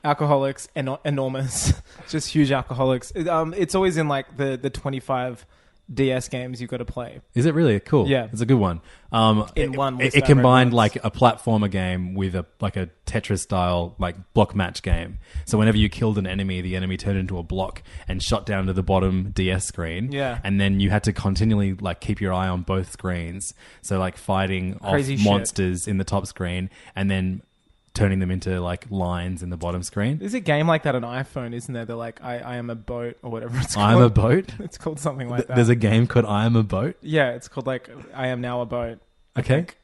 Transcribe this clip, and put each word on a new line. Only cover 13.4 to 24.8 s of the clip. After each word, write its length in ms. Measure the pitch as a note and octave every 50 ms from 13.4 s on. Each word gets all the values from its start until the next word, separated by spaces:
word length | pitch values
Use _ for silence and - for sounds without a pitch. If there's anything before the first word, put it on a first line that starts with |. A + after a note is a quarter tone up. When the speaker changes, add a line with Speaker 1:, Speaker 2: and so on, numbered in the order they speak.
| - _ G2+ F#2 F2+ F2+ F2+ F2 F2 F2 -
Speaker 2:
like, 180 | - F#2 F2 F2 - F#2 _ _
block 200 | A2+ G#2 - -
match 260 | G2+ F#2 F2 F2 -
game. 360 | - F#2 F2 E2+ E2+ F2+ G2+ - - _ - - -
So 120 | - -
whenever 200 | G#2+ G#2+ A2+ G#2+
you 120 | G#2 - G#2
killed 280 | - - A#2+ A2 G#2+
an 100 | G#2 F#2+
enemy, 320 | F#2 F#2 G2 G2 F#2+ F#2 F2+
the 140 | F2+ F#2 F#2
enemy 200 | F#2 F#2 F#2 F#2
turned 200 | F2+ - G2+ G2
into 200 | F#2+ F#2 F#2 G2
a 60 | F2 E2+
block 400 | - F#2 F#2 F#2 - - - - - - - -
and 140 | - F#2+ F#2
shot 240 | - - A#2 G#2 -
down 220 | - G#2 F#2+ F#2+
to 60 | F#2+ F#2
the 100 | F#2+ F#2
bottom 480 | F#2 F#2+ F#2+ F#2 F#2+ F#2 F#2 F#2 G2+
D 180 | G2 - F#2 F#2
S 140 | F#2 F#2 -
screen. 460 | - - - E2+ E2 E2 F2+ A2 C3
Speaker 1:
Yeah. 280 | C#3+ C#3 C#3 B2+ A#2+ B2 -
Speaker 2:
And 160 | G2 G2 G2
then 180 | G2 G2 G2 G2
you 100 | G2 G2
had 140 | G2+ G#2+ -
to 60 | A2 G2+
continually, 600 | - - G2+ F#2+ E2+ A2 A2+ A2 G#2 G2+ G2 F#2+
like, 260 | F2+ G2+ F#2+ E2+ -
keep 200 | - - G#2 -
your 120 | G2+ F#2+ F#2
eye 140 | F#2 F#2 F#2
on 120 | F2+ F2+
both 300 | E2+ - F#2+ F#2+ F#2+ -
screens. 600 | - - - F#2 F2+ F2 E2+ D#2+ E2+ G2 - - - _ - - - -
So, 160 | - - G2
like, 180 | F#2+ F#2 F#2 -
fighting 580 | - - - G3+ F#2+ F#2+ F#2+ F#2+ F#2 F#2 F#2 G2 -